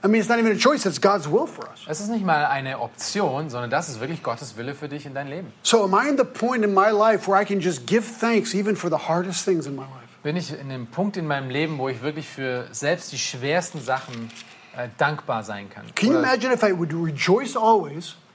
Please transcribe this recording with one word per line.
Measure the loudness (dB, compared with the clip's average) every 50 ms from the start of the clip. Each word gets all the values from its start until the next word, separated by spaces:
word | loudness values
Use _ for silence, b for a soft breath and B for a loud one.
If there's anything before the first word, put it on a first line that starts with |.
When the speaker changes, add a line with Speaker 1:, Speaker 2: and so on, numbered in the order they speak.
| 4
Speaker 1:
I |
mean, | 4 4 4
it's | 4 2
not | 2 4
even | 4 2
a | 2
choice, | 4 4 4 4 4 0
it's | -2 -2 2
God's | 4 4 4 4 0 2
will | 2 2 2
for | 0 -6 -14 -16 -16
us. | -16 -18 -10
Speaker 2:
Es | -10 -8 -6
ist | -4 -4
nicht | -4 -2 0
mal | 2 2 2 2
eine | 0 0 -2 -2 -6 -6 -6
Option, | -8 -10 -8 -10 -8 -4 -2 0 0 0 0 -2 -4 -6
sondern | -6 -6 -4 -2
das | -2 -2 -2
ist | -4 -8 -8
wirklich | -6 -6 -6 -6 -6
Gottes | -6 -6 -6 -8 -12 -10
Wille | -10 -8 -8 -8
für | -10 -10 -10
dich | -10 -10 -12
in | -10 -8
dein | -8 -8
Leben. | -8 -10 -10 -12 -14 -16 -6
Speaker 1:
So | 2 4 4 4 6
am | 6 4
I | 4 4 4
in | 4
the | 2 2
point | 0 0 -2 -2 0 2 2 2
in | 4 6
my | 6 6 6
life | 6 6 6 6 4 4 2 2
where | 4 4
I | 4
can | 2 0 0
just | 2 0 -2 -2 -2
give | 2 2 2 2 0 -6 -2
thanks | 0 4 4 4 2 2 -2
even | 0 0 0 0
for | 0 0 -2
the | -2 -2 0
hardest | 0 0 0 0 -2 -4 -2 0
things | 2 0 0 0
in | -4 -8
my | -10 -10
life? | -14 -16 -18 -20 -20 -20 -8 -6
Speaker 2:
Bin | -4 -4
ich | -4 -4 -6 -10 -10
in | -10 -10
dem | -8 -8 -10
Punkt | -8 -2 -2 -2 0 0
in | -2 -2
meinem | -2 -2 -2 -2 -2
Leben, | -2 0 0 0 -2
wo | -2 -2
ich | -4 -4 -4
wirklich | -6 -6 -6 -6 -10
für | -12 -10 -6 -4 -4 -4 -4 -6 -8
selbst | -8 -4 0 0 0 0 -4 -10
die | -8 -6
schwersten | -6 -6 -6 -4 -2 0 0 0 -2 -2 -10 -10
Sachen, | -4 -4 -4 -4 -4 -10 -12 -10 -10 -12 -12 B B B B B B B -10
äh, | -10 -10 -10 -2
dankbar | 0 0 0 0 -2 -4 -4 -4 -4 -4
sein | -6 -10 -10 -10 -14
kann? | -16 -18 -18 -8 -4
Speaker 1:
Can | 0 2 4 4
you |
Speaker 2:
Oder | 4 4 4 2
Speaker 1:
imagine | 2 2 0 2
if | 2 4
I | 2 2
would | 2 -2 -2 -2
rejoice | -2 -2 -2 -2 -2 4 4 4 4 4 -2 -2
always | 2 6 6 6 6 4 -2 -8 -10 -12 -12 -16 -18 _ _ _